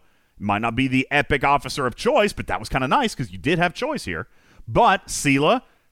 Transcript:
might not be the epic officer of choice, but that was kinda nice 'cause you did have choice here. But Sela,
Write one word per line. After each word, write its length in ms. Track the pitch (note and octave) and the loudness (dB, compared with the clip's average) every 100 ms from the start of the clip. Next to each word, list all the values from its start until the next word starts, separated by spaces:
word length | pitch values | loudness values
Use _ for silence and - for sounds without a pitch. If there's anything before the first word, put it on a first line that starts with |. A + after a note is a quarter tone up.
| _ _ _ - | _ _ _ -8
might 220 | G2+ G#2 | -2 -2
not 140 | A#2 A#2 | -2 -2
be 120 | C3 | 0
the 200 | C3 C3 | 0 0
epic 320 | C#3+ C#3+ C#3+ | 0 0 0
officer 420 | C#3 C#3+ B2+ D3 B2+ | 2 2 0 -4 -4
of 100 | - | -2
choice, 380 | A3+ C#4+ G#3 | 0 2 2
but 140 | - G#2+ | -2 -6
that 120 | F#2+ | -6
was 100 | G#2+ | -4
kinda 180 | C#3+ C3 | -2 0
nice 280 | A#3+ A#3 - | 0 0 -4
'cause 160 | A2+ | -10
you 60 | F#2 | -6
did 220 | B2+ E3+ | -2 2
have 140 | F3 | 0
choice 320 | - C4 C#4+ F#2+ | -2 -6 -6 -6
here. 220 | E2 - _ _ - - | -8 -8 _ _ -20 -4
But 400 | A#2 A#3 F#3+ - | 2 4 2 -2
Sela, 540 | - C#3+ C#3 D#3 A#3+ - _ _ | -4 2 2 4 0 -2 _ _